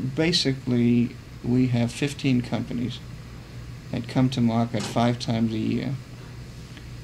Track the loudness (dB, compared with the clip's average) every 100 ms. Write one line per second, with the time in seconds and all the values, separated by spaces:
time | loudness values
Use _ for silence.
0 | -2 2 2 4 2 0 2 4 6 6
1 | 4 -2 -14 -8 2 4 4 4 2 0
2 | -4 0 2 2 2 -4 -2 -4 -4 -6
3 | -12 -14 -14 -16 -14 -14 -12 -14 -6 -6
4 | 0 2 2 4 4 4 2 0 0 2
5 | 2 2 0 0 2 0 0 0 -2 -4
6 | -8 -14 -14 -14 -14 -14 -14 -14 -14 -14